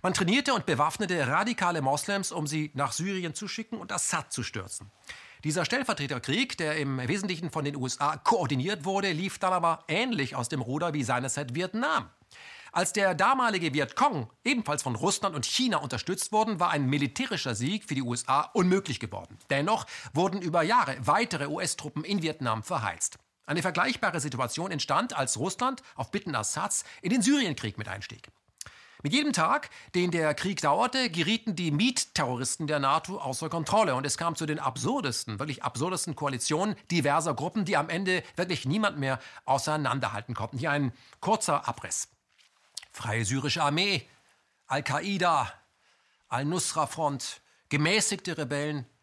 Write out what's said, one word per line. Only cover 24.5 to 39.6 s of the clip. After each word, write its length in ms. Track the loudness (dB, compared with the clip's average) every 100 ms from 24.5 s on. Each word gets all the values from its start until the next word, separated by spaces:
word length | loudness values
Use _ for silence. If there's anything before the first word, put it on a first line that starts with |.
| -2 -4
entstand, 440 | -4 0 0 0 -2
als 220 | -2 -2
Russland 440 | -4 -2 -2 -2 -14 -10
auf 160 | -6
Bitten 240 | -4 -2 -2
Assads 480 | -2 -2 -2 -4 -6 -6
in 100 | 0
den 100 | 2
Syrienkrieg 560 | 4 4 2 -2 -6 -6
mit 100 | -8
einstieg. 400 | -8 -10 -14 -18 _ _ _ -18 -18 -20 -6
Mit 100 | 0
jedem 180 | 2 2
Tag, 380 | 2 4 2 -2 -18 -4 0
den 160 | 2
der 220 | 4 2
Krieg 260 | 2 -2 0
dauerte, 500 | 2 4 2 2 0
gerieten 460 | 0 0 0 -2 -2
die 160 | 0
Mietterroristen 960 | 2 2 2 -2 0 0 0 -2 -4 -2
der 120 | 2
nato 380 | 4 2 0 -8
außer 300 | -6 -6 -4
Kontrolle. 480 | -4 2 4 4 2
Und 100 | 0
es 120 | -2
kam 180 | -2 -2
zu 100 | -2
den 140 | 0
absurdesten, 800 | -2 -2 -2 0 -2 -4 -6 -6
wirklich 240 | -6 -4
absurdesten 500 | -6 -2 -2 -2 -4
Koalitionen 600 | -4 -4 -2 0 0 0 -2 _
diverser 420 | 2 4 4 2 -2
Gruppen, 280 | -2 -2
die 140 | 2 2
am 100 | 2
Ende 340 | 0 2 0 0 -4
wirklich 300 | -2 0 0
niemand 340 | 2 2 0
mehr 180 | -2 -2 -6 -12 0
auseinanderhalten 880 | 0